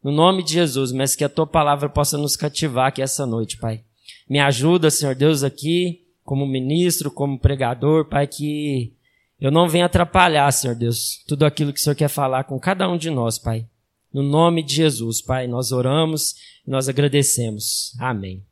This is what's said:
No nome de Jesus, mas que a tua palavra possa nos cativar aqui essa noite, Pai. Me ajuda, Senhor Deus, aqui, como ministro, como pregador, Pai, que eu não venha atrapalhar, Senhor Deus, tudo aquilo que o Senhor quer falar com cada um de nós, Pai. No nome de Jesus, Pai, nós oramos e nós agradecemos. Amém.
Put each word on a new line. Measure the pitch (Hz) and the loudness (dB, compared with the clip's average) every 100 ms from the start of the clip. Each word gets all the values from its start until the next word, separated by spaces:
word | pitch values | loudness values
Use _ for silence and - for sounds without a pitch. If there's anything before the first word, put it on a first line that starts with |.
No | 139 | 0
nome | 147 170 190 | 4 4 4
de | 160 | 0
Jesus, | 160 165 131 135 | 0 0 0 -2
mas | 131 135 - | -2 -2 0
que | |
a | 143 | -2
tua | - 156 | 0 0
palavra | 165 147 143 143 | 2 2 0 0
possa | 147 143 147 | 0 0 0
nos | 147 - | -2 -2
cativar | 151 - 160 123 131 | -4 -2 -2 0 0
aqui | 135 | 0
essa | 131 - 127 | -4 -4 -2
noite, | 113 107 - | -2 -4 -6
Pai. | 117 110 _ _ - - _ | -8 -8 _ _ -20 -20 _
Me | 139 | 2
ajuda, | 139 120 143 180 156 | 2 4 4 4 4
Senhor | - 143 127 | 2 -2 2
Deus, | 147 151 | 2 2
aqui, | 139 - 151 170 180 170 _ _ | -2 -4 -2 0 0 -6 _ _
como | - 135 139 | -6 -4 -2
ministro, | 131 127 160 180 165 147 | -2 -2 2 2 0 -4
como | - 139 131 | -4 -4 2
pregador, | 131 139 123 120 139 160 147 | 0 2 -2 0 2 2 2
Pai, | 143 143 | -2 -2
que | - 147 151 151 135 117 _ _ _ _ _ | -4 -6 -4 -2 -2 -4 _ _ _ _ _
eu | 139 | 0
não | 156 175 | 4 4
venha | 165 175 | 4 2
atrapalhar, | 185 170 185 180 151 143 | 2 2 4 4 6 2
Senhor | 135 131 117 | 2 -2 -2
Deus, | 117 117 - - - | -2 -2 -6 -10 -6
tudo | 143 151 | 2 2
aquilo | 143 147 | 2 -4
que | 139 | -2
o | |
Senhor | - 143 | -2 0
quer | 147 | -2
falar | - 135 131 | 0 -2 -2
com | 131 135 | -4 -6
cada | - 190 185 | -4 -2 -2
um | 175 | -2
de | 160 | -4
nós, | 139 113 110 | -2 -2 -2
Pai. | - 113 113 _ _ _ _ | -4 -6 -8 _ _ _ _
No | 139 | -4
nome | 139 151 170 170 | 0 4 4 2
de | 151 139 | -2 2
Jesus, | 160 120 113 110 | 2 2 -4 -6
Pai, | - 127 123 | -4 -4 -4
nós | 120 117 | -4 -2
oramos | 127 127 143 160 156 - - - _ - | -2 0 0 0 -2 -6 -8 -18 _ -6
e | |
nós | 135 131 | -4 -2
agradecemos. | 131 143 143 139 - 117 107 - - - 120 | 0 2 2 2 0 -2 -6 -6 -6 -8 -8
Amém. | 127 113 95 95 98 | -6 -6 -8 -12 -18